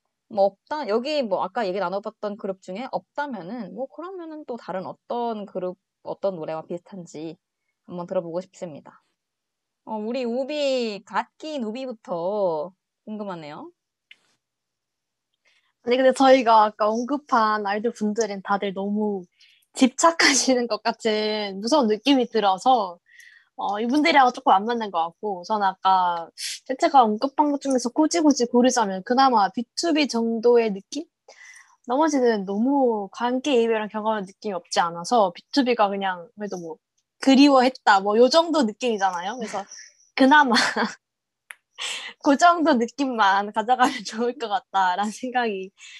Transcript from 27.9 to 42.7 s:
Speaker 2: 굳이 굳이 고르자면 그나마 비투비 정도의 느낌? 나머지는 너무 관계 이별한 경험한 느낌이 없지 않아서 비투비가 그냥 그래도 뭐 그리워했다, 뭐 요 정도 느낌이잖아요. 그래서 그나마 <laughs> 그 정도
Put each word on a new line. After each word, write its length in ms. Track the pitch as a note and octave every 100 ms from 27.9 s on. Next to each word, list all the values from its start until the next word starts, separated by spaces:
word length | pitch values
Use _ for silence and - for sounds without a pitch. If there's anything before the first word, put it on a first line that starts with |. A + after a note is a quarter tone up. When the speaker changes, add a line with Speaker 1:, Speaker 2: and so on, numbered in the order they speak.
Speaker 2:
굳이 300 | - D#4 E4+
굳이 260 | D4+ B3+ A#3+
고르자면 560 | A#3+ B3+ B3 G3+ F#3+
그나마 460 | F#3+ B3 C4+ A3+ F#3+
비투비 580 | A#3+ A#3 - E4+ D4+ C#4+
정도의 640 | A3+ A3+ A3+ A#3+ A#3+ A3+
느낌? 300 | G3 - C#4+ E4+ _ _ - - - _ _ -
나머지는 600 | C4 D#4+ C#4+ A#3+ G#3+ F#3+
너무 640 | G3+ B3+ C#4+ B3+ G#3+ G3
관계 500 | - A#3+ B3+ D4 A#3+
이별한 260 | A3+ A3 G#3
경험한 340 | A3 G#3+ G#3+ F#3+
느낌이 280 | - G#3+
없지 260 | F3 - G3+
않아서 520 | F3 E3+ F3 A#3+ F#3
비투비가 540 | - - C#4+ B3+ A#3 G3+
그냥 380 | G3+ F#3+ F3+ E3+ -
그래도 220 | G#3 F3+
뭐 180 | E3 D#3 _ _ _ -
그리워했다, 800 | C4+ C4 C#4+ C4 B3 - A#3+ G3
뭐 180 | G3+ A3
요 100 | B3+
정도 340 | D#4+ E4+ D4+
느낌이잖아요. 720 | A3 G3+ B3 G#3+ F#3+ F3 F#3 B3
그래서 260 | G#3+ G3+ G3+ - - _ _ -
그나마 380 | C4 - C4
<laughs> 300 | G#3+ - G#3+ G#3+ - _ _ _ _ _ - _ - - - - -
그 140 | D4 C#4
정도 380 | F4 F4 D#4+